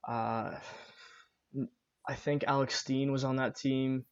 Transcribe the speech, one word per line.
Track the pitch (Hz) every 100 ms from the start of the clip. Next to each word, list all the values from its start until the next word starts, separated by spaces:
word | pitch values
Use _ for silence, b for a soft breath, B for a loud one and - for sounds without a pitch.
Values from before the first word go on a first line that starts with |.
| -
Uh, | 117 113 113 110 - B B B B B B B _ _ 131 127 _ _ _ -
I |
think | 139 - 143 143
Alex | 139 135 -
Steen | - 135 139
was | 135
on | 131 131
that | 127 -
team. | 139 131 131 131 123